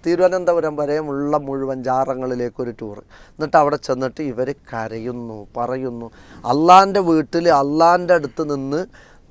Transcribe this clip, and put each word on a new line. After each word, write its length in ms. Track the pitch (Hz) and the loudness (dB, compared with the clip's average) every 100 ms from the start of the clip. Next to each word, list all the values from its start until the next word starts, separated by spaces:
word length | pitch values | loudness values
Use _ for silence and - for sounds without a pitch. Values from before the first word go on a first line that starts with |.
| 170 | 0
തിരുവനന്തപുരം 680 | 175 185 185 175 175 156 147 | 2 2 2 0 0 0 -4
വരെയുമുള്ള 600 | 147 151 151 139 143 151 | -2 -2 -4 -4 -2 -2
മുഴുവൻ 480 | 139 135 135 131 | -2 -6 -6 -6
ജാറങ്ങളിലേക്കൊരു 880 | 127 131 135 131 131 123 120 - 123 117 | -2 -2 -2 -4 -4 -4 -6 -6 -10 -8
ടൂർ. 160 | 110 101 _ | -14 -14 _
എന്നിട്ട് 480 | - - - 151 165 | -20 -20 -8 0 2
അവിടെ 200 | 147 143 | 2 0
ചെന്നിട്ട് 460 | - 127 131 117 | -4 -4 -4 -6
ഇവർ 320 | 147 113 127 143 - | -8 -4 -6 -6 -10
കരയുന്നു, 720 | 117 110 113 117 123 117 110 101 120 | -10 -8 -8 -10 -10 -12 -14 -14 -8
പറയുന്നു. 540 | 120 131 131 120 117 - - - | -6 -6 -8 -10 -14 -18 -20 -14
അള്ളാൻ്റെ 640 | 113 135 165 185 196 196 | -2 2 8 8 8 2
വീട്ടിൽ 480 | 180 160 151 170 170 | 2 2 2 0 4
അള്ളാൻ്റെ 640 | 147 139 151 165 180 175 | 4 2 2 4 4 4
അടുത്ത് 400 | 175 143 - 156 | 2 2 -6 -6
നിന്ന് 320 | 143 135 147 185 - - - _ | -4 -4 -4 -6 -14 -20 -20 _